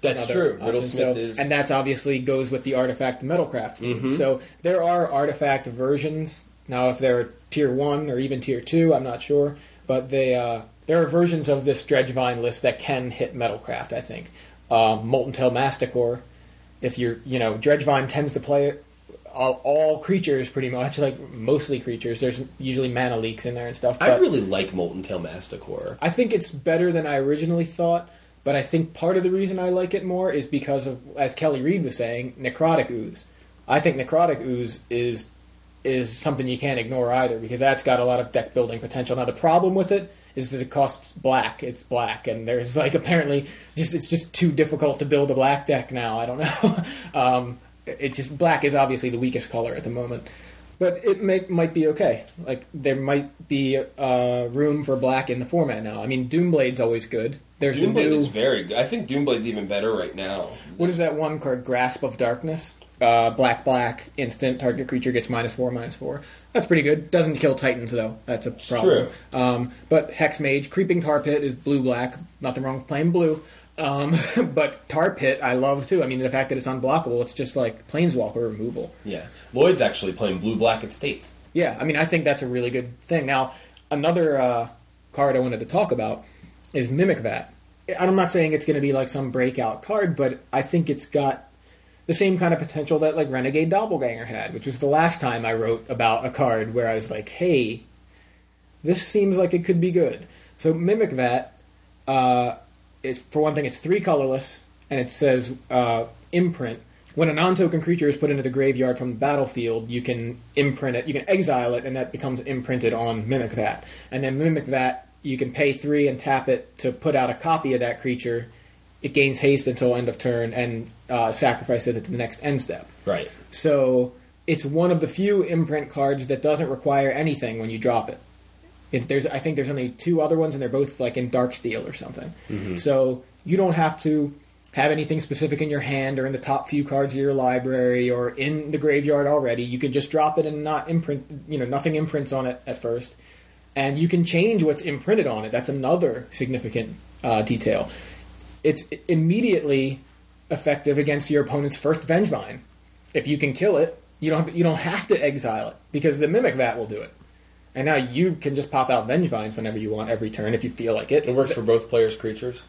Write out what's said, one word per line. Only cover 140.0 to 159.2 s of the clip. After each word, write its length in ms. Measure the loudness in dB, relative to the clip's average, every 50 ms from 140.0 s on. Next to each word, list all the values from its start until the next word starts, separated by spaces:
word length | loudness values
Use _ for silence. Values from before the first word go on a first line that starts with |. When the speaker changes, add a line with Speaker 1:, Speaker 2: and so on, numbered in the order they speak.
| -2 0
Speaker 2:
drop 260 | 2 2 2 2 2 2
it 80 | 0
and 180 | 0 -2 -4 -2
not 260 | -2 -2 -2 -2 0
imprint, 360 | 0 0 0 0 -4 -6 -6 -10 -14 -16 -10 -6
you 100 | -4 -4
know, 80 | -2
nothing 300 | -2 -2 -2 0 0 0
imprints 380 | 0 -2 0 -2 -4 -2 -2 -4
on 120 | -2 -2
it 160 | -2 -4 -6 -8 -10
at 100 | -10 -6
first. 380 | -4 -4 -4 -4 -6 -10 -18 -20 -20 -20 -20 -20 -20 -20 -20 -20 -20 -10 -4 -2
And 200 | -2 0 0 2
you 120 | 2 2
can 160 | 4 2 2
change 360 | 2 2 2 2 4 4 4
what's 200 | 4 2 2 0
imprinted 440 | -2 -6 -6 -6 0 2 2 2 2
on 200 | 2 0 -2 -4
it. 60 | -2 -4
That's 160 | -4 -2 -2
another 580 | -4 -2 2 2 2 4 4 0 0 -2 -8 -12
significant, 640 | -6 -6 -4 -2 -2 -4 -4 -4 -4 -4 -4 -4 -10 -16 -18 -20 -20 -6 0
uh, 180 | 2 2 2 2
detail. 460 | 2 0 0 2 0 0 0 0 -4 -8 -16 -16 -18 -18 -20 -20 -20 -20 -20 -20 -20 -20 -2
It's 220 | 0 0 0 0 -4 -10 -12 -12 -2 0
immediately 920 | 2 2 4 4 4 4 4 4 2 2 2 2 2 2 2 0 -4 -8 -12 -20 -20 -20 -20 -20 -20 -20 _ -6
effective 480 | -6 -2 0 0 0 2 2 0 2 2
against 320 | 2 2 0 0 0 2
your 140 | 2 2 2
opponent's 340 | 2 0 -2 -2 -2 -4 -2
first 240 | 0 0 0 0 0 0
Vengevine. 520 | 2 2 2 2 0 -4 -6 -10 -14 -16 -18 -20 -20 -20 -20 -20 -20 -20 -20 -4 -4
If 140 | -4 0 0
you 100 | 0 0
can 160 | 0 -2 0
kill 240 | 2 2 2 4 4
it, 200 | 2 0 -2 -10 -20 _ -14 _
you 100 | -2 0
don't 140 | 2 2 0 0
have, 80 | 0
you 80 | 2 2
don't 120 | 2 2 2
have 280 | -2 -2 -4 -4 0 2
to 80 | 2 2 2
exile 460 | 0 0 0 -4 -2 -4 -2 -4 -8
it, 60 | -10 -14 _ _
because 280 | -6 0 2 2 2 4
the 80 | 2 2
Mimic 280 | 2 2 2 2 2
Vat 220 | 2 0 0 0 -2
will 80 | -6
do 160 | -6 -6 -8
it. 120 | -10 -12 -16 _ -20 -20 -20 _ _ -20 -20 _ -20 _ _
And 120 | -2 0
now 100 | 2 2
you 400 | 2 0 -2 0 2 2 2 0
can 180 | -2 -4 -4 -2
just 140 | -2 -4 -2
pop 180 | 0 0 2 2
out 180 | 2 0 2 0
Vengevines 480 | 0 2